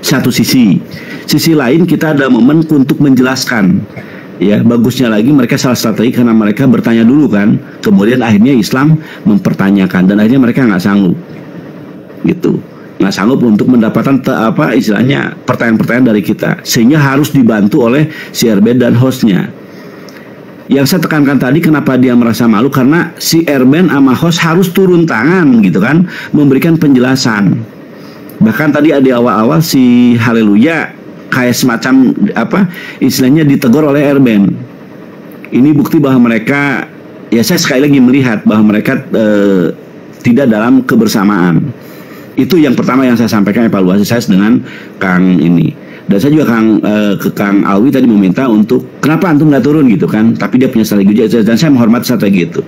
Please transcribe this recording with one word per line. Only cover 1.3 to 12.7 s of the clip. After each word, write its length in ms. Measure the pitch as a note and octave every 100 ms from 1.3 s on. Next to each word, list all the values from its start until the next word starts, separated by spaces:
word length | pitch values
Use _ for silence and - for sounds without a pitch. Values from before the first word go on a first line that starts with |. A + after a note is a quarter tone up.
| D3+ D#3 D#3
lain, 320 | B2 D3+ F3+
kita 320 | - D#3+ D3
ada 80 | C3+
momen 400 | B2 A#2+ D#3 D#3
untuk 320 | D3+ C3+ D#3
menjelaskan. 800 | C#3+ B2+ B2+ C3 - A#2+ F#2+ G2 G#2+ - - - - -
Ya, 160 | G3 A2 A#2
bagusnya 400 | A#2 B2 B2 B2
lagi 240 | G#2+ A#2
mereka 240 | D3 A#2
salah 240 | C#3+ C3+ A#2
strategi 400 | A#2 F#2+ A2 -
karena 160 | A#2+
mereka 320 | A2 G#2 G#2 C3+
bertanya 400 | A#2 - A2+ A2+
dulu 240 | C#3+ C#3
kan, 320 | G#2 G#2 B2+ - - -
kemudian 400 | G2+ G2+ B2+ A#2
akhirnya 320 | G#2 A#2+ C3+
Islam 400 | F#2+ C3 D3 D#3 - -
mempertanyakan 880 | - G2+ - D#2+ F#2+ G2+ F#2 F#2 F#2
dan 80 | G#2
akhirnya 240 | G#2+ C3+
mereka 240 | A#2+ A#2+ B2+
nggak 160 | F2+
sanggup, 320 | F2+ G2+ F#2+ - - - - - - - - - - - -
gitu, 320 | - - - -